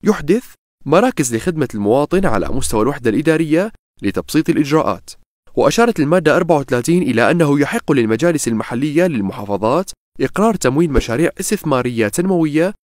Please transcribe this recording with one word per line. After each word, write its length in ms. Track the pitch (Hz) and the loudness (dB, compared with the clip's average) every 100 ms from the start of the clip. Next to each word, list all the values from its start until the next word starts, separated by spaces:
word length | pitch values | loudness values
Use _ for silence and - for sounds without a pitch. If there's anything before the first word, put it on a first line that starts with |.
| 185 | 2
يحدث 480 | 214 143 208 - - _ _ - | 0 0 -2 -2 -20 _ _ 0
مراكز 500 | 160 247 - 127 113 | 2 2 0 -2 -2
لخدمة 320 | - 156 131 110 | -4 -2 -4 -2
المواطن 500 | 101 123 147 180 185 | 2 2 2 0 2
على 220 | 110 71 | 0 0
مستوى 340 | 90 - 110 | -2 0 0
الوحدة 280 | 113 143 117 | 0 0 -2
الإدارية 640 | 131 147 156 160 156 208 - _ _ | 0 0 0 2 0 -2 -6 _ _
لتبسيط 480 | 101 95 - 147 165 | -6 -4 -2 -2 0
الإجراءات. 600 | 160 143 156 127 90 - - _ _ - - | 0 2 2 0 -4 -10 -20 _ _ -8 0
وأشارت 440 | 110 - 233 226 | 2 4 2 2
المادة 360 | 143 175 156 147 | 0 2 2 2
أربعة 220 | 175 156 | 2 0
وثلاثين 460 | 135 123 120 175 | 0 -2 0 0
إلى 280 | 147 117 117 | 2 2 2
أنه 280 | 170 156 143 | 2 2 2
يحق 320 | - 226 - | 0 -4 0
للمجالس 560 | 143 113 113 170 156 - | 0 2 0 0 0 -2
المحلية 600 | 110 - 120 151 147 180 | -4 -4 -4 -2 0 0
للمحافظات 840 | 131 98 92 101 101 107 147 196 - _ - | 0 -4 -6 -6 -2 0 0 -4 -12 _ -6
إقرار 340 | 135 - 220 196 | -4 0 0 2
تمويل 360 | 127 135 170 | 0 2 2
مشاريع 380 | 127 - 117 170 - | 0 0 -2 -2 -2
استثمارية 680 | 196 208 156 131 123 117 104 | -6 -4 -2 -2 -2 0 -2
تنموية 680 | - 185 180 160 147 175 208 | 0 0 0 0 0 -2 -4